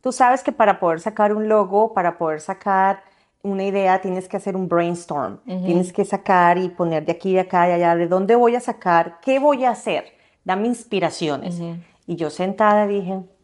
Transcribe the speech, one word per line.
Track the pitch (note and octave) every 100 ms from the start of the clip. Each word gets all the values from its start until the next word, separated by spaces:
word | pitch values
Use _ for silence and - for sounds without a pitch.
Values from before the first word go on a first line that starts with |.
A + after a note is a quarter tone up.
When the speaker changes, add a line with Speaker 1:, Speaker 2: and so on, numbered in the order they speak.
Speaker 1:
Tú | B3+
sabes | - B3 C4
que | -
para | - G#3+ G3
poder | F3 E3
sacar | G#3+ G#3+ G#3
un | G#3+ G#3+
logo, | G#3+ F#3+ G3+ A3
para | G#3+ F3 E3+
poder | E3 D#3
sacar | - F#3+ G#3 F#3+ F#3+ G3 _ _ _ _
una | G3+ G3
idea, | G3 G3 F#3+ F#3
tienes | F#3+ F#3 F#3
que | G3+
hacer | G3+ F#3+
un | F3
brainstorm. | E3+ E3+ F3 - D3 A2 G2+ -
Speaker 2:
Ujú. | F#3 F3+
Speaker 1:
Tienes | F3 F3+
que | - G3
sacar | G3 - F#3 F3 F3
y | F#3
poner | F3 E3+ D#3 D3+
de |
aquí, | E3+ F#3+
de | F#3
acá, | F#3 F3+ F3
de |
allá. | F3 E3+ E3+
¿De | E3+
dónde | F#3 F#3+ A#3
voy | A#3+ A#3+
a |
sacar? | A#3+ A3+ F#3+ E3+ E3+ -
¿Qué | - C4+
voy | D4 C4+ B3+
a |
hacer? | A3 A#3 E3 - _ _ _
Dame | - F#3 A3+
inspiraciones. | A#3+ - G3 E3 - D#3+ C#3 F3+ F3
Speaker 2:
Ujú. | E3+ E3+ - _ -
Speaker 1:
Y | E3
yo | D#3
sentada | D3+ F#3 F#3+ G#3+ G#3 G#3
dije | G3+ F3+ F#3+ F#3 _